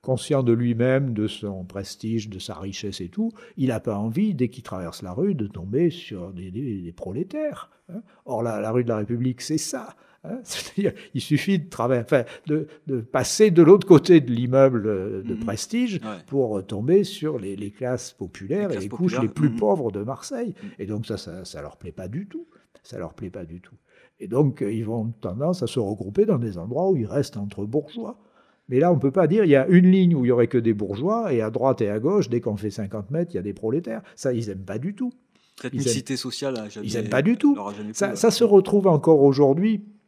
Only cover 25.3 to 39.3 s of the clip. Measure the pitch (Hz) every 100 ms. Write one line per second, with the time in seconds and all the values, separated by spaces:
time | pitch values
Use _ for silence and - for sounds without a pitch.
25.3 | 95 147 180 120 - 101 104 95 104 214
26.3 | 160 117 90 87 123 190 180 107 117 135
27.3 | - 101 98 104 131 147 240 226 247 _
28.3 | _ _ _ _ 127 170 165 139 139 165
29.3 | 202 196 139 139 180 180 190 180 160 123
30.3 | 120 117 127 113 104 101 101 156 226 220
31.3 | 123 110 110 127 127 107 104 127 208 139
32.3 | 120 113 104 104 98 101 107 98 151 175
33.3 | 127 98 - 113 135 175 220 - - 139
34.3 | 120 113 95 95 101 147 208 247 - _
35.3 | _ _ - 127 123 135 113 127 131 127
36.3 | - 139 127 107 107 104 113 107 123 151
37.3 | 247 294 277 202 208 214 - 196 - 226
38.3 | - 233 202 190 202 190 156 165 160 139